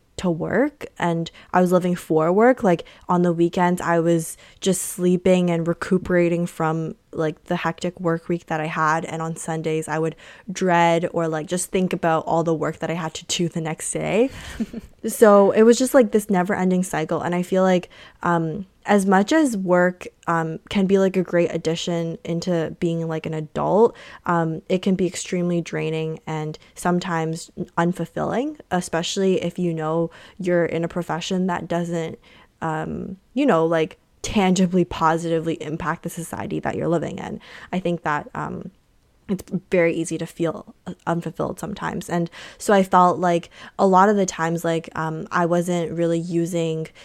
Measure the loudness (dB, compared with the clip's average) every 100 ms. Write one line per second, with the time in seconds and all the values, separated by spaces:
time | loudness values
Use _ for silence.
0 | _ -4 -2 -2 -2 0 0 -4 -18 -4
1 | -2 -2 -4 -10 -2 2 4 4 2 -2
2 | 0 2 4 4 4 4 2 2 -2 -20
3 | -2 2 2 2 0 2 0 0 0 2
4 | 2 0 -2 -14 -20 -4 -2 -2 -4 -2
5 | 0 2 4 2 2 0 -2 -4 0 0
6 | 2 2 2 0 -2 -2 -2 -2 -6 -10
7 | _ -4 -4 -4 -6 -4 -2 -4 -8 -4
8 | -2 -2 -2 -6 -4 -4 -4 0 0 0
9 | -2 -6 -6 -6 -6 -6 -2 -4 -4 -2
10 | -4 -6 -20 -20 -12 -2 2 4 4 4
11 | 0 -2 -2 -4 -4 -4 -2 0 0 0
12 | 2 0 0 0 2 0 -2 -4 -6 -4
13 | -6 -10 -6 -2 -2 -2 -6 -6 -6 -4
14 | 0 2 2 0 -16 -10 -10 -10 -16 -10
15 | -8 6 8 8 8 6 6 6 4 4
16 | 4 2 2 0 0 0 2 0 0 -4
17 | -2 -4 -2 -4 0 2 4 2 0 -18
18 | -20 _ 0 0 -2 -6 -10 _ 2 2
19 | 4 2 4 2 2 0 2 4 4 0
20 | -14 _ -2 -2 -2 -8 -4 0 2 4
21 | 2 0 0 0 0 -2 -4 -4 -4 -4
22 | -4 -8 -6 -6 -2 -2 -2 -4 -2 -2
23 | -4 -6 -6 -8 -6 -4 0 4 4 2
24 | -18 -10 -2 0 0 -4 -2 -2 0 0
25 | 0 -4 -6 -2 0 -2 -2 -6 -4 -4
26 | -6 -8 -8 -6 -6 -10 -16 -6 -2 0
27 | -2 -4 -4 -6 -10 -12 -6 -2 0 -2
28 | -6 -4 -4 -2 -4 -8 -6 -6 -2 -4
29 | -4 0 0 0 -2 -4 -4 -2 -2 -2
30 | -2 -6 -20 -8 0 2 2 -2 -4 -4
31 | -6 -6 -2 -2 0 -2 -2 -4 -2 -4
32 | -6 -10 _ -20 _ _ -6 -4 -6 -8
33 | -10 -12 _ 0 2 4 2 0 -2 -6
34 | _ _ -2 2 2 4 4 2 0 2
35 | 0 2 0 -2 -2 -6 -6 -6 -4 -6
36 | -8 -10 -10 -10 -6 -4 -4 -4 0 0
37 | -2 -8 -10 -12 -14 -20 -8 -4 -2 -4
38 | -2 -4 -6 -8 -8 -8 -12 _ _ _
39 | _ _ -8 -8 -4 -8 0 2 2 0
40 | -4 -6 -8 -4 -4 -4 -14 -18 -16 -10
41 | -4 -4 -4 -6 -6 -6 -10 -8 -8 -8
42 | -4 -4 -4 -8 -20 -8 2 4 6 6
43 | 6 4 2 0 -2 -18 -18 0 4 6
44 | 6 4 0 -2 -2 -2 -2 -2 -4 -6
45 | -6 -6 -4 0 2 2 0 -2 -2 -2
46 | 0 0 -2 -2 -2 -2 -2 -4 -8 -14